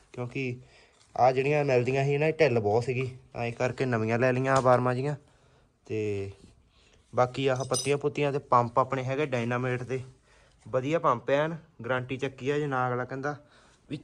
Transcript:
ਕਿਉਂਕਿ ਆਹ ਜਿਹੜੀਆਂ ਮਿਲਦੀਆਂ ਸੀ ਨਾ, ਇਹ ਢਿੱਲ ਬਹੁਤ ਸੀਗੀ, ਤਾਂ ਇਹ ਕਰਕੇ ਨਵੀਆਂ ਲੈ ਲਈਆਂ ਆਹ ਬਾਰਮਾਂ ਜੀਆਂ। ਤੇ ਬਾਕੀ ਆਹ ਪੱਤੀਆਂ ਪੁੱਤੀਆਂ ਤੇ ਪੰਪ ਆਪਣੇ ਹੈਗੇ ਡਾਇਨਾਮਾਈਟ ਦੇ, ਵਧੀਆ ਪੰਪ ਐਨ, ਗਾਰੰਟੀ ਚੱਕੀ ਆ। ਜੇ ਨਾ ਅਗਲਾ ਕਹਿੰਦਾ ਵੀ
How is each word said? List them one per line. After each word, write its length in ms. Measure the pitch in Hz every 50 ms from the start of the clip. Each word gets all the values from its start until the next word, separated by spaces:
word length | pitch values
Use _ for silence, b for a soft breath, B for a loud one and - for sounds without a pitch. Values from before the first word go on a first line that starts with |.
| _ _ -
ਕਿਉਂਕਿ 480 | 123 123 123 - 139 135 127 127 127 127 b b b b b b b b _ -
ਆਹ 180 | - 120 131 127
ਜਿਹੜੀਆਂ 320 | 131 131 143 151 147 143
ਮਿਲਦੀਆਂ 400 | 143 127 123 120 131 131 139 139
ਸੀ 120 | 143 143 143
ਨਾ, 80 | 151
ਇਹ 60 | 160 156
ਢਿੱਲ 260 | - 160 139 120 117
ਬਹੁਤ 240 | 104 104 104 120 123
ਸੀਗੀ, 220 | 135 123 123 131 123 - - - - -
ਤਾਂ 120 | - 120
ਇਹ 80 | 120 117
ਕਰਕੇ 320 | - 127 120 120 - 135
ਨਵੀਆਂ 340 | 127 120 110 110 110 113 117
ਲੈ 120 | 127 131 127
ਲਈਆਂ 220 | 127 131 135 135
ਆਹ 60 | 135 123
ਬਾਰਮਾਂ 320 | 127 127 123 123 127 127
ਜੀਆਂ। 200 | 123 131 147 147 - b b b b b b b b b b _ _ _
ਤੇ 440 | - 110 110 107 107 101 101 98 98 95 - - - - _ _ b b b b b b b b _ -
ਬਾਕੀ 340 | 123 127 123 127 135 135
ਆਹ 180 | 135 127 123 131
ਪੱਤੀਆਂ 320 | 131 131 127 - 139 143 143
ਪੁੱਤੀਆਂ 340 | - 147 143 139 147 143 131
ਤੇ 60 | 143
ਪੰਪ 380 | - - 127 123 120 117 - 135
ਆਪਣੇ 240 | 127 127 135 131 127
ਹੈਗੇ 220 | 123 135 139 151
ਡਾਇਨਾਮਾਈਟ 560 | 143 127 120 117 117 123 123 127 127 123 123 123
ਦੇ, 200 | 113 127 131 127 - - _ b b b b b b b b _
ਵਧੀਆ 320 | 110 113 131 123 143 156 165
ਪੰਪ 320 | 160 151 123 117 - -
ਐਨ, 260 | 135 143 151 160 170 156 - _ _ - 110
ਗਾਰੰਟੀ 320 | 117 127 127 127 127 139
ਚੱਕੀ 340 | 120 139 135 131 - 123 135
ਆ। 80 | 143 147
ਜੇ 80 | 151
ਨਾ 200 | 143 135 127 127 127
ਅਗਲਾ 160 | 123 123 123
ਕਹਿੰਦਾ 320 | 120 135 135 135 147 147 - b b b b b b b b _ -
ਵੀ 80 | 156 -